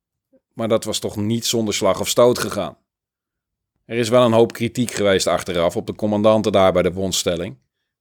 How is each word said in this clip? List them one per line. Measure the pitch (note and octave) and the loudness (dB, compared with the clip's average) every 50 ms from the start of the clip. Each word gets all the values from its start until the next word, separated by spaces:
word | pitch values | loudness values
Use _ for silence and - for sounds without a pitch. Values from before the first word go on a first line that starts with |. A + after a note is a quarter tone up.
| _ _ _ _ _ _ _ _ _ _ - | _ _ _ _ _ _ _ _ _ _ -10
Maar | - A2+ G#2+ | -6 -2 0
dat | A2+ G#2+ - | 0 0 -2
was | A2 G2 - | -2 -6 -6
toch | - G2+ - | -6 -6 -6
niet | G#2+ G2+ G#2+ A#2 A#2 A2+ | -4 -4 -2 -2 -2 -2
zonder | - - A2+ A2 G#2 G2 | -2 -2 -2 -2 -2 -2
slag | - G#2+ F#2+ F2+ F2 | -2 0 0 0 0
of | G2 - | -2 -4
stoot | - - A#2+ B2 A#2+ - | 2 4 4 4 4 0
gegaan. | - G#2+ F2+ G2+ F2+ C#2+ - _ _ _ _ _ _ _ _ _ _ _ _ _ _ _ _ _ _ _ _ _ _ - | -4 -6 -6 -8 -8 -10 -10 _ _ _ _ _ _ _ _ _ _ _ _ _ _ _ _ _ _ _ _ _ _ -8
Er | A2+ A#2 | -4 -2
is | A#2+ G#2+ | 0 2
wel | A#2+ B2 B2+ | 4 4 4
een | A#2 A2+ | 6 6
hoop | A2+ A#2 A2 - | 4 4 4 2
kritiek | - A#2 A2+ - B2 B2 A2 | -4 -6 -6 -4 -4 -4 -4
geweest | - - G2+ G2+ F#2+ F2+ - F#2+ | -2 -2 2 2 2 2 2 0
achteraf | E2+ E2+ - - F2 F2 E2+ F2 - | -2 -2 -2 -4 -2 0 0 0 0
op | A2+ F#2+ - | -2 -8 -8
de | F#2+ | -8
commandanten | - - G#2+ G#2 G#2 G#2 A2 A2 A2 G2 A2 | -6 -4 -2 0 2 4 4 4 4 2 2
daar | G2 G2+ F#2+ F#2+ | 2 4 4 4
bij | F2 F2+ | 4 2
de | F2+ F#2 E2+ | 2 0 -2
Wonsstelling, | F#2+ F#2+ F#2 F2 - - - F2 E2 F2 A2 C3 - _ _ _ _ _ _ _ _ | -4 -6 -4 -4 -4 -2 -2 -4 -4 -6 -10 -12 -16 _ _ _ _ _ _ _ _